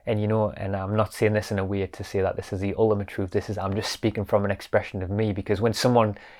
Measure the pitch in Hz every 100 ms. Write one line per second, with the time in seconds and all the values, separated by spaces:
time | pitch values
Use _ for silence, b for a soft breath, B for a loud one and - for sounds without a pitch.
0 | - 107 104 110 104 - 98 98 95 110
1 | 104 - 107 107 - 101 95 101 95 -
2 | 101 101 95 - - 95 98 107 113 101
3 | 101 - 95 104 - 98 98 98 - -
4 | 113 107 98 107 101 98 - 104 - 98
5 | 92 101 110 98 95 98 117 104 127 120
6 | 110 101 B B